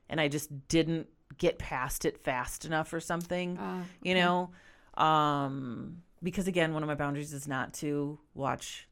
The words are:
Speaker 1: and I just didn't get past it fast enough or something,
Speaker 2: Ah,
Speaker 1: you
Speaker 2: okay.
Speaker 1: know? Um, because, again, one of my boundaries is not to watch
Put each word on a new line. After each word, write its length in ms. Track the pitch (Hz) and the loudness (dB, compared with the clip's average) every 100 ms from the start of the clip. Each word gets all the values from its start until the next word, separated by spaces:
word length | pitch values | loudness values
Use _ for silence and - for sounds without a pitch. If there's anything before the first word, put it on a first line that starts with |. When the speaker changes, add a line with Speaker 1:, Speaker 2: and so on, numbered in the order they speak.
| - | -4
Speaker 1:
and 100 | 151 | 0
I 80 | 147 | 2
just 380 | 147 - 139 - | 0 -4 -10 2
didn't 400 | 165 156 165 151 _ _ - | 4 4 0 -4 _ _ 0
get 200 | 175 - | 2 2
past 460 | - 139 131 - | -2 -2 -2 0
it 140 | 151 - | -2 0
fast 460 | - 127 127 - | -2 -2 -4 -8
enough 280 | 156 160 160 | -2 -2 0
or 80 | 165 | -4
something, 560 | - 170 175 180 180 180 | -2 -4 -2 -2 -2 -4
Speaker 2:
Ah, 220 | 190 185 180 - | -6 -6 -8 -6
Speaker 1:
you 100 | 180 | 0
Speaker 2:
okay. 80 | 185 | 4
Speaker 1:
know? 300 | 175 180 180 - - - - - | 4 4 0 -8 -20 -20 -8 2
Um, 1080 | 156 156 147 143 139 135 131 113 131 170 - _ | 4 6 4 2 0 -2 -6 -8 -10 -12 -18 _
because, 240 | 175 202 190 | -4 -2 0
again, 260 | 175 160 | 4 4
one 80 | 151 | 2
of 60 | 151 | -2
my 80 | 143 | 0
boundaries 360 | 143 143 147 | -2 -2 -6
is 140 | 143 143 | -8 -4
not 280 | 131 123 | -4 -4
to 440 | - 151 147 143 151 _ | -4 -2 -2 -2 -6 _
watch 540 | - 135 131 - - - | -4 -2 -2 -6 -14 -10